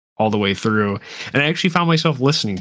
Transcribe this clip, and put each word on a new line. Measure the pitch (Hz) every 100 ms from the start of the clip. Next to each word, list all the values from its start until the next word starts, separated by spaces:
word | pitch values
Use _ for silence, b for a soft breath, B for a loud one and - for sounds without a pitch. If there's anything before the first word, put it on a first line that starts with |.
| _ -
all | 110
the | 104
way | 101 95
through. | 113 107 104 101 B B B
And | 131
I | 147
actually | 170 185
found | 175 170
myself | 160 165 131
listening | 135 143 110 92